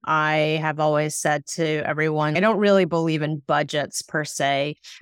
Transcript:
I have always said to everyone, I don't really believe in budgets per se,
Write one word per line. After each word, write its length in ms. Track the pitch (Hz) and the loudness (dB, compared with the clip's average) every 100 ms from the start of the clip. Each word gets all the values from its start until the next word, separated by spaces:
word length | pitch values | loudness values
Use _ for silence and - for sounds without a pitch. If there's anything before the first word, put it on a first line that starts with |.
I 560 | - 156 151 156 156 156 | -2 0 2 2 2 0
have 180 | 156 151 | -2 0
always 340 | 151 147 151 | 0 2 0
said 300 | - 160 147 - | -2 -2 -2 -4
to 380 | - 160 156 - | -4 -2 -2 -2
everyone, 480 | 151 156 151 151 | -2 0 0 0
I 60 | 156 | 2
don't 160 | 214 202 | 2 2
really 300 | 202 196 170 | 4 4 4
believe 340 | 170 165 156 | 2 0 0
in 220 | 151 156 - | -2 -4 -2
budgets 540 | 147 147 147 143 - | 0 0 -4 -4 -8
per 240 | - - | -6 -6
se, 520 | 151 - 139 139 143 151 - - | -4 -2 -2 0 -2 -6 -16 -14